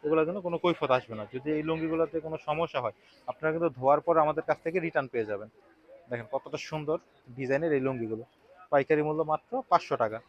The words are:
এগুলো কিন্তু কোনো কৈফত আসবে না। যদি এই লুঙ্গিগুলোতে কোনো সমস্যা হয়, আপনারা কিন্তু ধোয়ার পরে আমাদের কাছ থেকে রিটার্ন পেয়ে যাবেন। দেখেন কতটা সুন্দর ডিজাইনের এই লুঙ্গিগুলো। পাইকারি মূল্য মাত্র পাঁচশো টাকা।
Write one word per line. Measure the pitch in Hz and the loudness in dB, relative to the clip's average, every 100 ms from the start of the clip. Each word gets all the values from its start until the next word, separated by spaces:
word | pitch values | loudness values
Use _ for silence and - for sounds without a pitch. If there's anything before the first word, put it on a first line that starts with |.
এগুলো | 151 160 156 | 2 2 2
কিন্তু | 196 175 | -2 -4
কোনো | 170 | 0
কৈফত | 175 165 143 127 | 0 0 2 2
আসবে | 123 110 | 0 -10
না। | 104 | -8
যদি | 131 139 151 | -8 -4 -2
এই | 151 | -2
লুঙ্গিগুলোতে | 160 160 160 160 165 156 | -2 -2 0 0 -2 -6
কোনো | 156 - | -8 -4
সমস্যা | 151 165 143 | -2 -2 -2
হয়, | 120 - _ - - | -4 -6 _ -18 -12
আপনারা | - 156 | -4 -2
কিন্তু | 160 165 123 | 0 -2 2
ধোয়ার | 131 147 147 | 4 4 6
পরে | 160 | 4
আমাদের | 151 151 - | 4 2 0
কাছ | 151 | -2
থেকে | 170 175 | 0 -2
রিটার্ন | 165 156 135 | 0 -2 -2
পেয়ে | 123 107 | -2 -2
যাবেন। | 104 107 _ _ _ _ - - | -4 -8 _ _ _ _ -20 -8
দেখেন | 120 113 | -8 -4
কতটা | 135 151 143 - | -8 -6 -10 -8
সুন্দর | 156 147 170 _ _ - 123 | -8 -4 -4 _ _ -20 -10
ডিজাইনের | 131 135 165 147 | -2 0 2 0
এই | 131 | 0
লুঙ্গিগুলো। | 131 113 110 120 _ _ - - | -2 -4 -6 -10 _ _ -20 0
পাইকারি | 143 135 151 | 2 4 2
মূল্য | 151 156 156 | 2 0 0
মাত্র | 156 _ 254 247 | -2 _ -8 2
পাঁচশো | 175 - 139 | 2 2 0
টাকা। | 110 110 | 0 -2